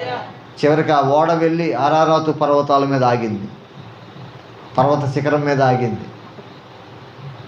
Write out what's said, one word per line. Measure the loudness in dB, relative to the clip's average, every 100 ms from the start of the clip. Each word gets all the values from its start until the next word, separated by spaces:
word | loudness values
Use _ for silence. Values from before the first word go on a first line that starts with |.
| -8 -8 -10 -16 -20 -2 2
చివరికి | 2 2
ఆ | 2
ఓడ | 4 2 2
వెళ్ళి | 2 2 0 -2
అరారాతు | 0 2 2 4 2 0
పర్వతాల | 0 2 2 4 2 2
మీద | 2
ఆగింది, | 2 0 -2 -6 -8 -14 -20 -20 -20 -20 -20 -20 -20 -20 -20 -20 -8 0
పర్వత | 2 2 0
శిఖరం | -2 0 0
మీద | 0 2
ఆగింది. | 2 2 -2 -4 -10 -18 -20 -20 -20 -20 -20 -20 -20 -20 -20 -18 -18 -18